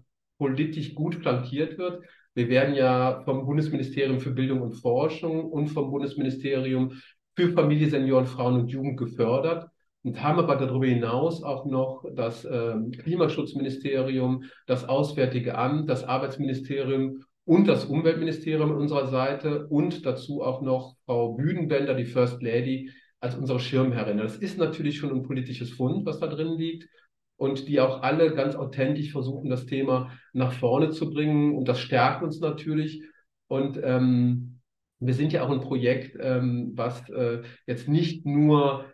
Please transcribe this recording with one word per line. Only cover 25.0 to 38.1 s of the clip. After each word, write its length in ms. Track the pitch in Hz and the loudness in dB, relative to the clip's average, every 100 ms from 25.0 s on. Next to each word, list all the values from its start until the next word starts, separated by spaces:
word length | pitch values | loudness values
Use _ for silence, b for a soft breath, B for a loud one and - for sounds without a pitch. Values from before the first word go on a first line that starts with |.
| 143 | -4
ein 120 | 131 | -4
politisches 480 | - 127 123 120 117 | -2 -4 -4 -6 -8
Fund, 340 | - 127 196 165 | -2 -2 0 -2
was 140 | - | -4
da 80 | 160 | -4
drin 300 | 147 165 165 | -4 -4 -2
liegt 300 | 165 165 - b b _ _ _ | -4 -6 -14 b b _ _ _
und 320 | 135 139 - | -2 -2 0
die 140 | 139 | 4
auch 220 | 127 - | 4 2
alle 320 | 131 156 160 135 | 0 4 4 4
ganz 200 | 143 - | 0 -2
authentisch 560 | 127 135 131 151 - | -6 0 0 0 -2
versuchen, 380 | 139 127 139 127 | -4 -6 -6 -4
das 160 | 123 - | -4 -2
Thema 460 | 135 135 127 127 B B | -2 2 0 0 B B
nach 180 | 127 127 | -2 0
vorne 400 | - 120 135 156 | 0 2 4 2
zu 180 | - 151 | 0 -4
bringen 480 | 147 151 151 147 143 | 0 2 4 4 2
und 100 | 127 | 0
das 120 | 123 | -2
stärkt 420 | - 131 131 - | 0 4 4 2
uns 180 | 160 - | -4 -2
natürlich. 640 | 156 - 160 151 156 - B B _ _ _ | -2 -2 -2 -2 -2 -6 B B _ _ _
Und, 320 | 135 139 - | -2 -2 -2
ähm, 760 | 131 127 127 123 123 123 123 - _ _ _ _ | 0 4 4 4 4 2 -4 -14 _ _ _ _
wir 140 | 123 | -2
sind 200 | 127 156 | 2 2
ja 100 | 156 | 0
auch 60 | 127 | 0
ein 100 | 131 | -2
Projekt, 560 | - 131 120 127 - - | -2 0 2 2 -2 -6
ähm, 500 | 131 127 123 120 120 - | -2 0 0 -2 -4 -4
was, 340 | 120 123 - | -4 -6 -8
äh, 320 | - 120 117 B B - | -2 -2 -2 B B -8
jetzt 220 | 123 143 | -6 2
nicht 360 | 156 165 | 2 2